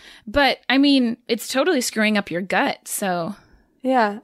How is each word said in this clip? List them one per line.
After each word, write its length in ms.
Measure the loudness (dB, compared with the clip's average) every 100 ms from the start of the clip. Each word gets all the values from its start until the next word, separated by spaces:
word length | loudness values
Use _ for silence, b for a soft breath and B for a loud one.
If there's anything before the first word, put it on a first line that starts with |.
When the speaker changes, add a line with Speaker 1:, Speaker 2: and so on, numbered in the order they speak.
| B B B
Speaker 1:
but, 320 | 0 2 0 0
I 80 | 2
mean, 400 | 4 4 2 -2 -6
it's 200 | -6 -4
totally 320 | -2 0 0
screwing 380 | -2 0 0 0
up 120 | -2
your 120 | -6
gut, 440 | -4 -2 -2 -4 -10
so. 480 | -6 -4 -2 -4 -10 b b b _
Speaker 2:
Yeah, 380 | 0 2 2 0